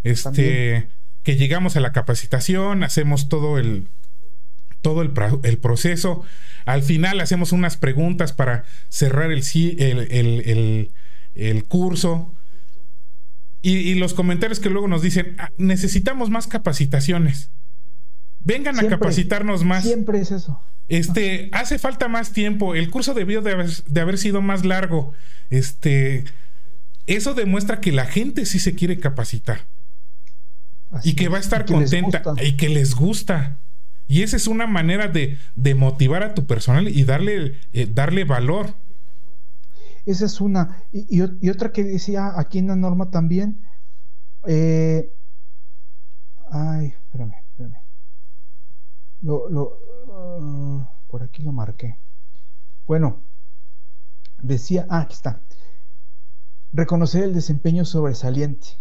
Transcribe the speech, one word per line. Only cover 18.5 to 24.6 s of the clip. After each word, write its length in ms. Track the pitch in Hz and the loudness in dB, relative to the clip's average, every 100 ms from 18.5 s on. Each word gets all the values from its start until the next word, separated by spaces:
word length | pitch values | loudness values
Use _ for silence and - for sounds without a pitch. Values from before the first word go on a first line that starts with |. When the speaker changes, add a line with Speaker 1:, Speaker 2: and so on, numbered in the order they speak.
| 254 285 254 | 0 0 0
Speaker 1:
a 40 | |
Speaker 2:
Siempre, 180 | 214 220 | 0 2
Speaker 1:
capacitarnos 680 | 196 156 185 202 208 190 170 | 2 2 0 0 0 2 2
más. 180 | 185 | 2
Speaker 2:
siempre 360 | 220 233 208 208 | 2 0 2 0
es 100 | 180 | 0
eso. 300 | 190 165 139 - - - | 0 -2 -2 -2 -2 0
Speaker 1:
Este, 640 | 170 170 175 196 185 196 | 0 2 0 0 -2 -2
hace 280 | 202 247 285 | -2 -2 0
falta 280 | 262 254 240 | 0 -2 -2
más 240 | 226 220 | -2 -2
tiempo. 440 | - 208 208 196 165 | -2 0 0 0 0
El 140 | 170 | -2
curso 220 | 262 262 | -2 -2
debió 280 | 247 185 214 | -2 0 0
de 100 | 208 | 0
haber, 180 | 185 170 165 | 0 0 -2
de 160 | 156 151 | 0 0
haber 160 | 165 190 | 0 0
sido 220 | 208 196 | 0 0
más 220 | 196 196 | 0 0